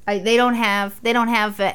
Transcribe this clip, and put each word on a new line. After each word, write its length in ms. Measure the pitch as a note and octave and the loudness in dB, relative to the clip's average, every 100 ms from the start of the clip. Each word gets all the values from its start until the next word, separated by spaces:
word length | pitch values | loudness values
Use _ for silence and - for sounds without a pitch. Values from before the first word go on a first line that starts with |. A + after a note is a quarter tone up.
| - | -4
I, 120 | G3+ | -2
they 180 | G#3 A#3 | 2 2
don't 160 | B3 | 2
have, 460 | A#3 A3 G3+ G3+ G3+ | 2 0 0 -4 -4
they 100 | A3+ | -2
don't 160 | A#3+ A#3 | 0 0
have, 320 | A3+ G#3 G3+ | 0 -2 -2
uh, 140 | G3 | -4